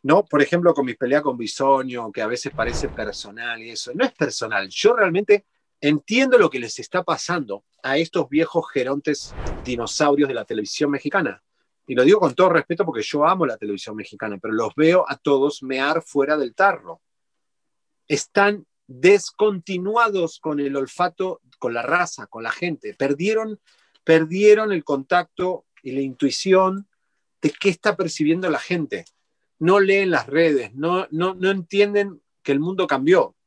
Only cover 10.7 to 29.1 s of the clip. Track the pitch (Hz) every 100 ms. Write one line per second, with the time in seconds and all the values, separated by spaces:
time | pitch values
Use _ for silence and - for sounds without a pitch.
10.7 | - 147 139 - 196 143 95 _ _ _
11.7 | _ - 123 135 208 160 123 185 165 -
12.7 | 170 - 120 104 147 151 202 139 110 107
13.7 | 101 - 107 98 104 107 101 110 110 110
14.7 | 147 160 180 - 143 - 139 143 - 131
15.7 | 135 143 160 - 139 139 151 123 - 196
16.7 | 185 90 82 _ _ _ _ _ _ _
17.7 | _ _ _ _ 147 - 202 202 208 -
18.7 | _ _ 127 170 202 - - 214 190 -
19.7 | 185 185 226 226 196 170 - 156 147 143
20.7 | 139 131 - 180 - 185 165 127 _ -
21.7 | 117 117 175 143 - 107 113 113 - 175
22.7 | 147 107 101 139 143 190 220 220 214 _
23.7 | _ _ _ - 160 160 185 208 214 214
24.7 | 180 151 139 135 180 175 - 185 175 _
25.7 | _ 135 131 135 123 139 - 190 185 190
26.7 | 190 202 _ _ _ _ _ 151 - 202
27.7 | 170 214 202 175 - 156 165 185 143 -
28.7 | 180 147 92 -